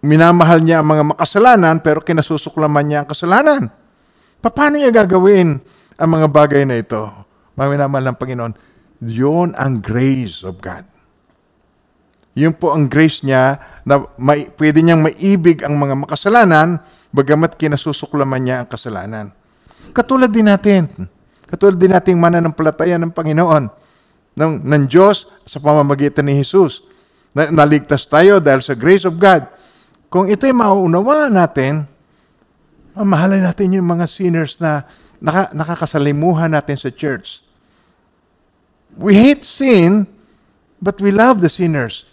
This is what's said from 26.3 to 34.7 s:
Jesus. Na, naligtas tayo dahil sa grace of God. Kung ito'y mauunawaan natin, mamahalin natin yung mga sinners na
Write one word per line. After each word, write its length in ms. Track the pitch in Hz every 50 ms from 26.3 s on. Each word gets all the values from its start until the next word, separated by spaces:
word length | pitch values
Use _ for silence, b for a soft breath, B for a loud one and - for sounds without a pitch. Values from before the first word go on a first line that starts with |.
| 139
Jesus. 480 | 143 139 - - 190 185 147 - - _ b b b b b b b b b b
Na, 160 | 135 156 147
naligtas 560 | 160 160 147 147 151 147 - - 151 135 -
tayo 320 | - - 151 170 196 202
dahil 240 | 196 160 143 135 135
sa 160 | 123 - 139
grace 320 | 117 110 156 185 196 165 185
of 80 | 165
God. 320 | 165 196 196 185 151 127 - - b b b b b b b b b _ _ -
Kung 160 | 180 190 185
ito'y 240 | 214 196 - 269 254
mauunawaan 800 | 240 226 208 190 202 185 170 165 175 202 247 294 302 302 277 220
natin, 560 | 190 175 156 - 147 131 131 147 156 147 143 _ _ _ _ _ _ _ _ _ _ _ _ _ _ _ _ _ _ _ _ _
mamahalin 560 | 196 208 196 190 156 170 190 196 196 185 180
natin 320 | 170 - 208 185 185 190
yung 80 | 180 170
mga 160 | 175 170 175 165
sinners 520 | - - 196 180 170 165 160 139 - _
na 240 | 170 160